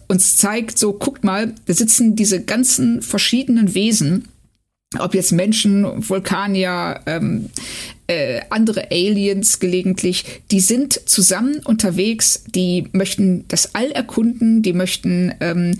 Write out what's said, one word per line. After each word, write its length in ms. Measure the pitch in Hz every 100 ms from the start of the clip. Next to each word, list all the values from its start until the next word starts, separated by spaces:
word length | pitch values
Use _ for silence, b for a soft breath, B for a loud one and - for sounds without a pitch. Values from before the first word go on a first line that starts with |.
| -
uns 280 | 185 - -
zeigt, 400 | 202 226 220 -
so, 140 | 214
guckt 300 | 202 277 -
mal, 300 | 196 196 226 - -
da 80 |
sitzen 420 | 170 226 - 226 214
diese 260 | 196 185
ganzen 580 | - 220 254 - 247 240
verschiedenen 720 | - 202 - 240 269 226 196 180
Wesen, 520 | 220 220 143 185 - _ _ _ _ _ _ -
ob 140 | 180 190
jetzt 160 | 170
Menschen, 540 | 170 202 220 208 196 196 - -
Vulkanier, 880 | 190 190 185 202 190 185 175 170 - -
ähm, 440 | 165 - - - B B B B B -
äh, 340 | 170 131 117 -
andere 420 | 220 226 208 -
Aliens 680 | 170 196 202 196 196 220 -
gelegentlich, 680 | 180 180 185 185 180 180 B B -
die 80 | 196
sind 480 | 185 240 285 - -
zusammen 520 | - 180 180 254 302
unterwegs, 840 | - 220 196 180 214 226 - - -
die 360 | 180 180 180 -
möchten 540 | 190 190 - 190 180 -
das 260 | 175 - 202
All 160 | 269
erkunden, 680 | - 233 - 226 233 226 226
die 100 | 208
möchten, 600 | 175 185 - 180 180 180 -
ähm, 380 | 170 175 175